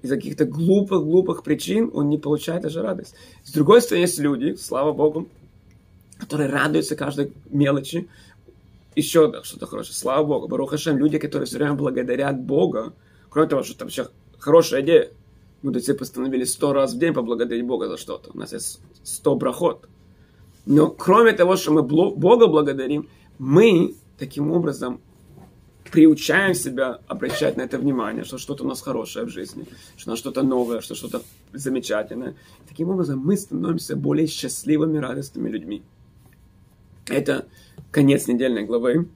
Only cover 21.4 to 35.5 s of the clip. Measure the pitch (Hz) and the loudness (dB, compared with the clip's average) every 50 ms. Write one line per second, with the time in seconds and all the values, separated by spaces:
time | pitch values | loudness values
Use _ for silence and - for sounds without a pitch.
21.4 | 180 175 190 180 - 151 151 160 143 123 147 156 180 196 - 143 143 185 233 240 | 4 4 4 0 2 2 2 2 2 2 2 2 2 2 0 2 4 6 8 8
22.4 | 226 196 156 156 151 143 135 135 131 127 147 147 147 - - _ _ _ _ _ | 8 6 6 4 2 2 -2 -4 -4 -2 -2 -4 -4 -8 -16 _ _ _ _ _
23.4 | 131 131 139 170 220 233 202 165 180 - - - _ _ _ _ - 139 - 143 | -2 4 6 8 8 8 6 6 4 2 -2 -8 _ _ _ _ -14 -12 -6 -6
24.4 | 147 151 165 175 170 151 139 - 127 127 123 - _ - - _ - _ - - | -4 -2 0 0 0 -2 -4 -6 -8 -8 -10 -10 _ -20 -20 _ -20 _ -20 -20
25.4 | - - _ _ _ _ _ _ - - - 165 156 160 156 151 - - 143 185 | -20 -20 _ _ _ _ _ _ -20 -2 4 8 8 8 8 6 2 0 2 2
26.4 | 196 196 180 - - 139 127 123 135 127 120 - - _ - - - 131 - - | 2 2 0 0 -2 -6 -4 -4 -4 -4 -4 -10 -10 _ -8 -6 -6 -6 -4 0
27.4 | 151 151 - - 127 123 - 131 120 143 135 123 110 101 110 117 - - - 127 | 0 -2 0 -2 -6 -6 -6 -4 -2 -2 -2 -2 -2 -4 -6 -8 -10 -10 -12 -14
28.4 | - - 143 135 127 135 131 123 - - 127 113 110 - - - 117 120 - - | -10 -10 -10 -8 -6 -8 -8 -8 -8 -8 -6 -6 -6 -8 -8 -10 -10 -8 -8 -10
29.4 | 95 - - - - - - - - - - - - - 113 117 - 135 - 131 | -12 -12 -12 -16 -18 -18 -20 -20 -20 -20 -20 -16 -10 -8 -8 -8 -8 -6 -4 -2
30.4 | 135 131 131 127 123 117 117 110 - - 113 107 - - - 123 - - - _ | 0 0 2 0 0 -2 -4 -6 -8 -10 -14 -12 -12 -10 -10 -10 -10 -10 -20 _
31.4 | _ _ - 123 139 139 131 127 120 - 117 104 107 - 117 117 127 127 - - | _ _ -16 -10 -6 -4 -4 -4 -4 -2 -4 -4 -4 -6 -8 -10 -10 -12 -12 -14
32.4 | - - - - - - - - 165 170 196 185 175 143 143 131 131 151 202 196 | -20 -20 -20 -20 -20 -20 -8 -6 -4 -4 -2 -2 -2 -2 -2 -4 0 0 0 0
33.4 | - - - - 175 - 170 170 - - 139 139 139 139 147 151 156 151 - - | 0 -6 -6 -6 -2 -2 -2 -4 -4 -6 -6 -4 -2 0 2 2 0 0 -2 -6
34.4 | - 127 - - - - 156 151 151 160 156 151 143 127 127 143 139 139 _ - | -8 -8 -8 -8 -2 -2 0 0 2 0 0 -2 -4 -4 -8 -8 -10 -12 _ -8
35.4 | - 113 | -6 -6